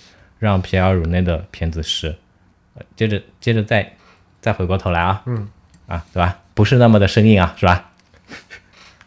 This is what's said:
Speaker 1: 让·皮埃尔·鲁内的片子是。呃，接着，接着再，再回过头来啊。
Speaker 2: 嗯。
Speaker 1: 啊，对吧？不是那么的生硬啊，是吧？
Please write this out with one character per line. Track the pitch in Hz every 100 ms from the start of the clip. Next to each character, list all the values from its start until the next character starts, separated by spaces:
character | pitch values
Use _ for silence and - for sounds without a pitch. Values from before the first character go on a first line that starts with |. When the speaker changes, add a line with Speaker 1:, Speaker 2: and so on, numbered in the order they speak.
| _ _ _ -
Speaker 1:
让· | 110 95
皮 | 90 95
埃 | 92
尔· | 92
鲁 | 82
内 | 90
的 | 90 82 85
片 | - 82
子 | 82
是。 | 78 - 80 73 _ _ _ _ _
呃， | - - -
接 | 110
着， | 101 - _
接 | -
着 | 113
再， | 104 110 101 - _ _ _ _
再 | -
回 | 104 90
过 | 95
头 | 95
来 | 85
啊。 | 87 95 -
Speaker 2:
嗯。 | 117 104 - _ _ -
Speaker 1:
啊， | 85 -
对 | -
吧？ | 87 90 _ -
不 | 107
是 | 127
那 | 120
么 | 110
的 | 98
生 | -
硬 | 110 104
啊， | 87 -
是 | 92
吧？ | 87 - _ _ _ _ - - - _ _ - _